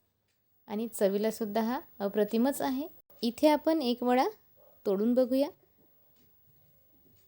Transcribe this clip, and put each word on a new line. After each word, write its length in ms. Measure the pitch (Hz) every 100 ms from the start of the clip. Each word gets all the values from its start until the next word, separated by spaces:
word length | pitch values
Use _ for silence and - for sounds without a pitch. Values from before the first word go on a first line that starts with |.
| _ _ _ _ _ _ -
आणि 180 | 214 226
चवीलासुद्धा 720 | - 196 202 220 214 214 208
हा 160 | 220 262 - -
अप्रतिमच 640 | 202 214 208 226 262 269
आहे. 240 | 277 262 330 - _ -
इथे 260 | 233 220 302
आपण 340 | 294 320 320
एक 200 | 240 233
वडा 240 | 247 247 370 - _ _ _ _ 208
तोडून 260 | 196 226
बघूया. 340 | 247 240 262 294 - _ _ _ _ _ _ _ _ _ _ _ _ _ _ _ _